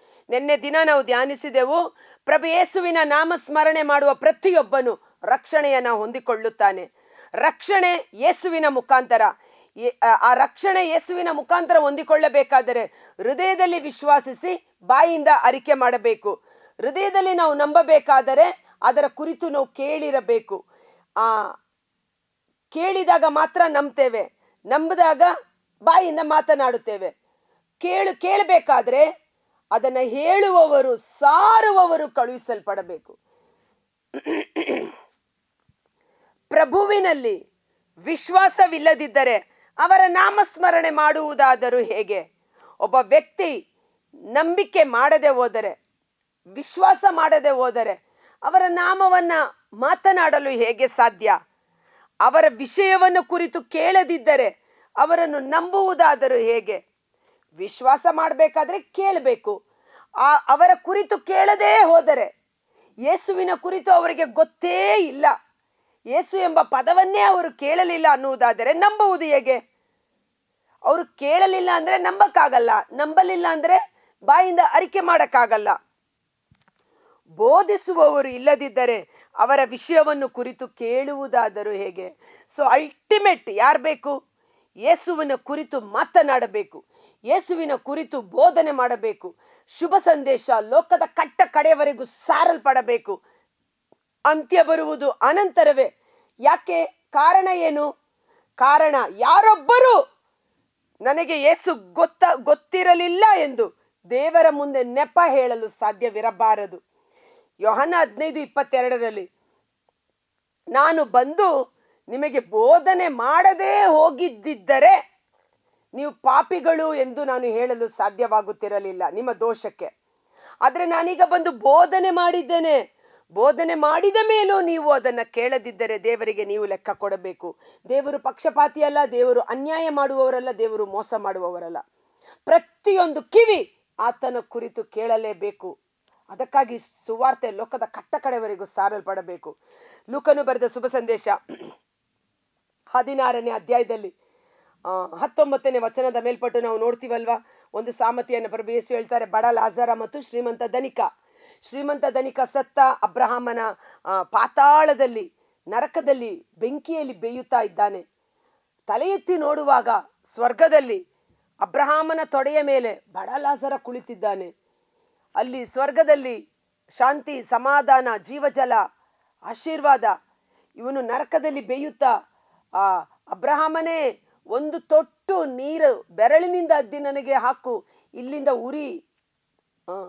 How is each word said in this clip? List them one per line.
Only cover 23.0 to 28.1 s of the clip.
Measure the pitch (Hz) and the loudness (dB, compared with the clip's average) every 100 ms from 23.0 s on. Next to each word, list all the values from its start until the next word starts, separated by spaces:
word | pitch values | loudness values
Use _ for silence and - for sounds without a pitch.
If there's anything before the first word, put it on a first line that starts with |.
| 339 339 311 | 2 2 2
ಮಾತ್ರ | 302 320 359 330 | 0 -2 0 0
ನಂಬ್ತೇವೆ, | 285 285 262 254 226 175 _ _ _ - | 0 -4 -2 -2 -2 -8 _ _ _ -4
ನಂಬಿದಾಗ | 285 330 359 330 294 349 - - _ _ _ | -2 -2 2 2 4 2 2 -10 _ _ _
ಬಾಯಿಂದ | - 349 359 311 | 4 4 4 -2
ಮಾತನಾಡುತ್ತೇವೆ. | 302 311 302 285 262 240 226 202 180 - _ _ _ _ _ _ | 0 0 2 2 2 -2 -8 -8 -10 -12 _ _ _ _ _ _
ಕೇಳು, | 349 370 381 | -4 -2 -2